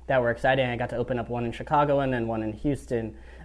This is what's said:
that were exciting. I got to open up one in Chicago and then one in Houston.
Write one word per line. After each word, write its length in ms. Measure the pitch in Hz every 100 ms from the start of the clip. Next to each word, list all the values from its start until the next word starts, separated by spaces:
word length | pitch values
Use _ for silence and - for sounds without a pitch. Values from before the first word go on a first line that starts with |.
| -
that 140 | 131
were 100 | 120
exciting. 340 | 117 131 135 123
I 60 | 120
got 140 | 123
to 80 | 120
open 200 | - 120
up 120 | 113
one 160 | 120 117
in 80 |
Chicago 480 | 113 117 151 147 139
and 100 | 135
then 160 | 123 113
one 160 | 113
in 80 | 110
Houston. 640 | 104 147 131 - 117 110 104 - -